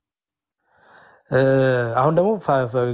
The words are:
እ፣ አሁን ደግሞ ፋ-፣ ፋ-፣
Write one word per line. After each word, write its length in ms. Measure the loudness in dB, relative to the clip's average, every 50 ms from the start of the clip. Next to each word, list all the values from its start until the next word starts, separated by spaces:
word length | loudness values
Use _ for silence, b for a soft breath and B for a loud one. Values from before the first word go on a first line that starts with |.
| _ _ _ _ _ _ _ _ _ _ _ b b b b b b b b b b b b b b -2
እ፣ 100 | 0 2 2 2 2 2 2 0 0 -2 -2 -2 -2
አሁን 200 | 0 0 2 2
ደግሞ 160 | 2 0 0 -2 -4
ፋ-፣ 280 | -2 -2 0 0 -2
ፋ-፣ 200 | -2 -2 -2 -2 -2